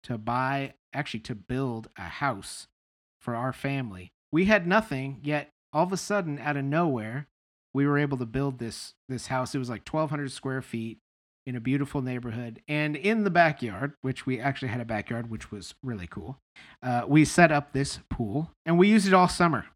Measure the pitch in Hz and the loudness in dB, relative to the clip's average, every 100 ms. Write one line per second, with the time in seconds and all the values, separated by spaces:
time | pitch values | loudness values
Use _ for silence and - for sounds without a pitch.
0 | - 120 110 123 131 139 135 - _ 135 | -8 -8 -2 -2 0 -2 -6 -12 _ -8
1 | 147 113 - 110 - 127 135 113 110 - | -6 -8 -10 -12 -6 -2 -2 -4 -10 -14
2 | 87 - 139 104 - - - _ _ _ | -14 -4 -4 -4 -10 -16 -18 _ _ _
3 | _ _ - 117 127 123 139 139 123 92 | _ _ -8 -4 -4 -4 -4 -4 -6 -10
4 | 90 _ _ 156 190 214 175 202 220 135 | -16 _ _ 2 4 4 4 2 2 -6
5 | 135 131 147 147 - _ _ 147 180 185 | -6 -8 -4 -4 -4 _ _ 0 0 0
6 | - 208 170 143 147 143 139 156 175 127 | -2 -2 -2 -4 -4 -2 0 0 0 0
7 | 107 135 147 _ _ _ _ 135 143 143 | -4 -8 -10 _ _ _ _ 0 2 4
8 | 147 135 120 127 139 127 117 - - _ | 2 0 -2 -2 -2 -4 -8 -10 -14 _
9 | _ 127 - 131 127 139 123 110 - 156 | _ -10 -4 -4 -2 -4 -4 -8 -4 -2
10 | 156 147 139 - 135 131 - 117 113 110 | -2 -2 -6 -6 -6 -6 -6 -6 -8 -10
11 | _ _ _ _ - 123 117 139 139 147 | _ _ _ _ -10 -4 0 0 0 -2
12 | 127 123 120 113 120 113 - 151 151 147 | -4 -4 -6 -8 -8 -12 -6 -2 -2 -2
13 | 190 226 202 170 165 147 120 95 139 - | 0 2 4 6 4 4 -6 -4 -6 -4
14 | 131 127 - 127 135 131 131 123 117 107 | -6 -4 -4 -2 -2 -2 -4 -6 -4 -6
15 | 101 117 117 113 - 104 92 - 135 110 | -4 -6 -6 -10 -10 -14 -14 -12 -8 -8
16 | 87 - - 135 _ - - - 127 123 | -8 -12 -12 -14 _ -20 -20 -10 -2 -2
17 | 104 147 147 - 165 147 139 131 139 - | 6 6 6 8 6 6 0 -2 -2 -4
18 | - - 113 120 160 _ - 170 196 220 | -10 -6 -4 -4 -6 _ 2 6 8 8
19 | 190 185 180 - 175 131 - | 6 6 6 4 2 2 -4